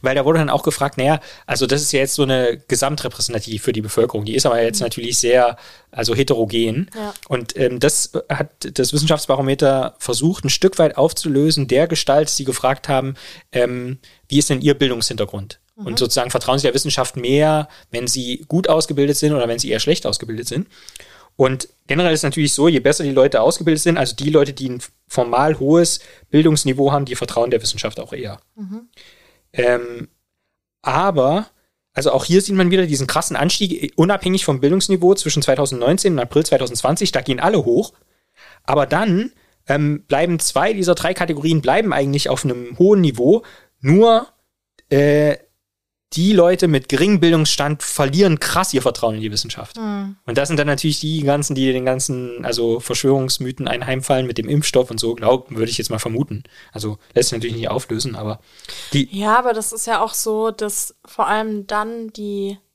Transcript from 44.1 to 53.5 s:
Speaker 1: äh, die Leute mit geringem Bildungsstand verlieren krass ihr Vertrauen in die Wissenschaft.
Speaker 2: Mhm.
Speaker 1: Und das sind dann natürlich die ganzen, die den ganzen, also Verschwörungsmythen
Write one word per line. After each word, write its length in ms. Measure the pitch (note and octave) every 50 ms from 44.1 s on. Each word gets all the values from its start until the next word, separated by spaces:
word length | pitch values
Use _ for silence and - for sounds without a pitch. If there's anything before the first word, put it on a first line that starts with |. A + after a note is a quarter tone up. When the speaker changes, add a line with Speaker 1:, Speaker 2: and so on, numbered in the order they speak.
| A3+ A3+ B3+ - _ _ _ _ _ _ _ _ _ _ _ _
Speaker 1:
äh, 480 | C#3+ C#3 C#3+ D3 D3 D3 D3+ D3 - - _ _ _ _ _ _ _ _ _ _ _ _ _ _ -
die 200 | D#3 E3+ G3 G#3+
Leute 340 | F#3 E3+ F3 F#3 F#3 F#3
mit 220 | E3+ D#3 C#3 C3 _
geringem 300 | C#3 C3+ E3+ G3+ G#3 F3
Bildungsstand 600 | D#3+ E3+ E3 D#3+ D#3 D3+ - - C#3+ D3 D3+ D3
verlieren 580 | - - - - C#3+ C3+ C3+ E3+ G3+ F#3+ D#3+ D3
krass 320 | - - - E3+ F#3+ -
ihr 120 | - C3 B2
Vertrauen 320 | B2+ A#2 - - A2+ A2
in 60 | G#2+
die 100 | A2 A2
Wissenschaft. 460 | G#2 G#2 - A2+ - - A#2 - -
Speaker 2:
Mhm. 380 | A#3 A3 G#3+ G#3 G3+ G3 G3 G3 _ _
Speaker 1:
Und 100 | - A#2
das 100 | C3 C#3+
sind 100 | C#3+ E3
dann 100 | D3 D3
natürlich 320 | D3 C#3+ C3+ - D#3+ D3 -
die 240 | - D#3 D#3+ D#3+ C#3+
ganzen, 320 | C#3 C#3+ C#3+ C#3+ - C#3+
die 180 | C3+ C3 C3 B2+
den 120 | B2+ B2+
ganzen, 600 | C3 C3 C3 C3 - C3+ B2+ B2 B2 A#2+ A#2+ B2
also 340 | B2+ A#2 A#2 A#2 A#2 A2+ A#2
Verschwörungsmythen 880 | - - - - - C3+ C#3 C3+ C3 C3 - - C3+ B2+